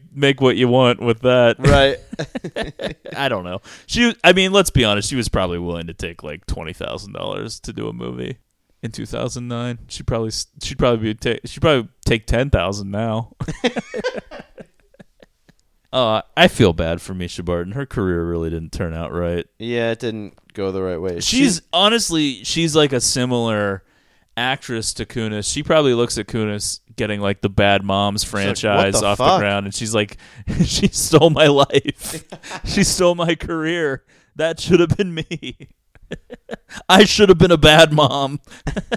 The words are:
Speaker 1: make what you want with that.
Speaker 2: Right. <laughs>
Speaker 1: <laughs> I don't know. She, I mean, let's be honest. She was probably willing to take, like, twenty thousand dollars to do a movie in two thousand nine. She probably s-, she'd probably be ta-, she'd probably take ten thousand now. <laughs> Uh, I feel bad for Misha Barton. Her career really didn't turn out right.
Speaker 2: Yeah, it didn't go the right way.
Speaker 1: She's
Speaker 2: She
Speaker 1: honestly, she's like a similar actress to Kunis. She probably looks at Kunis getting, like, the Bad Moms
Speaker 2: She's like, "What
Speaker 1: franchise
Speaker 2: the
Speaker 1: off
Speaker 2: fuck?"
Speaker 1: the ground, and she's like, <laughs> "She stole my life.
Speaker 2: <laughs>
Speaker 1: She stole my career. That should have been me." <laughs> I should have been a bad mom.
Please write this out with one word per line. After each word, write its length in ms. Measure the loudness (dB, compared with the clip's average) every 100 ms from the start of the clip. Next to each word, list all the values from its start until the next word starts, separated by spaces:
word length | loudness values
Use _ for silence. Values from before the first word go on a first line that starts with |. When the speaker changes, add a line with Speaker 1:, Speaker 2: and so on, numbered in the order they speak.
| -16
Speaker 1:
make 260 | 0 2 4
what 160 | 4 4
you 120 | 4
want 320 | 4 4 2
with 220 | 0 0
that. 360 | 4 6 6 4
Speaker 2:
Right. 400 | 4 6 4 2 -8 -10 -10 -10 -10 -10 -10 -8 -10 -12
<laughs> 20 | -10
Speaker 1:
<laughs> 60 | -4
I 100 | -2
don't 160 | -2
know. 180 | -4 -10 -12 -20 -6
She, 260 | 2 2 4
I 100 | 4
mean, 180 | 4 4
let's 180 | 2 2
be 140 | 2
honest. 260 | 2 0 -2
She 60 | -4
was 140 | -2
probably 280 | -2 -2 -4
willing 300 | -6 -8 -10
to 60 | -10
take, 260 | -12 -12
like, 240 | -14 -12 -10
twenty 280 | -10 -10
thousand 400 | -10 -10 -10 -12
dollars 460 | -12 -10 -8 -10 -12
to 120 | -14
do 140 | -10 -10
a 40 |
movie 440 | -10 -10 -10 -12 -14 _ _ _ _
in 100 | -14
two 140 | -12 -10
thousand 420 | -8 -8 -8 -10
nine. 320 | -8 -8 -10 -14
She 140 | -12
probably 240 | -6 -4 -4
s-, 180 | -6 -12 -12
she'd 140 | -10 -2
probably 340 | 0 2 -2
be 20 | -4
ta-, 240 | -4 -4 -8
she'd 160 | -2
probably 280 | 2 2 -2 _ -2
take 200 | -2 0
ten 240 | 0 2
thousand 400 | 0 0 -4 -6
now. 420 | -4 -4 -4 -6 -10 -10 -4
<laughs> 100 | -4 -4 -8 -8 -8 -8 -12 -18 -20 -20 -20 _ _ _ _ _ -20 _ _ _ _ _ _
Uh, 280 | 0 0 0 -2 2
I 140 | 2
feel 240 | 4 4
bad 280 | 2 -2 -4
for 120 | -8
Misha 300 | -8 -8 -8
Barton. 280 | -4 -4 -4
Her 140 | -8 -8
career 380 | -4 -2 0 -2
really 240 | -4 -4
didn't 240 | -6 -8
turn 200 | -8 -8
out 200 | -6 -8
right. 320 | -6 -4 -4 -8 -10
Speaker 2:
Yeah, 340 | -6 -4 -2
it 80 | -4
didn't 340 | -6 -8 -10 -18 _
go 180 | -8 -4
the 80 | -4
right 140 | -4 -4
way. 200 | -6 -4
Speaker 1:
She's 340 | -2 0 0 -2
Speaker 2:
She 60 | -4
Speaker 1:
honestly, 720 | 0 0 0 -2 -2 -2 -4
she's 320 | -6 -2 0 2
like 160 | 2
a 80 | 2
similar 840 | -2 -2 -2 0 0 0 -2 -4 -10 _ _ _ _ -6
actress 580 | -4 -4 -6 -6 -6 -8
to 100 | -8
Kunis. 460 | -6 -4 -4 -6
She 120 | -4
probably 300 | 0 2 4
looks 240 | 2 0 -2
at 100 | -6
Kunis 540 | -4 -4 -4 -8 -10 _ -6
getting, 240 | -6 -2
like, 180 | -4 -2
the 80 | -2
Bad 340 | 2 4 4 2
Moms 380 | 0 0 -2
Speaker 2:
She's 100 | -4
like, 80 | -4 -2
"What 40 | -2
Speaker 1:
franchise 420 | 0 2 2 2
Speaker 2:
the 80 | 0
Speaker 1:
off 100 | 2
Speaker 2:
fuck?" 180 | 4 4
Speaker 1:
the 0 |
ground, 260 | 2 -2 -4
and 80 |
she's 220 | -8 -2 -2
like, 220 | -2 -6 -20 -16
<laughs> 260 | -6 -2 0
"She 220 | 0 -2
stole 400 | -2 4 6 6
my 180 | 6 4
life. 800 | 6 4 2 0 -6 -10 -14 -14 -20 -16
Speaker 2:
<laughs> 200 | -10 -4
Speaker 1:
She 180 | 0
stole 320 | 2 2 0 2
my 200 | -2 -2
career. 680 | -4 -6 -4 -2 -4 -4 _ _ _ -6
That 240 | -4 -4
should 220 | 2 4
have 160 | 4 2
been 160 | -2 -6
me." 400 | -10 -10 -12 -16 -20 _ _ _ -16 -16
<laughs> 680 | -16 -20 -16 -18 _ -8 2
I 160 | 2 4
should 240 | 6 6
have 80 | 8
been 140 | 6
a 60 | 6
bad 360 | 8 8 8
mom. 480 | 6 2 2 -4 -6 _ -12 -8 -8 -6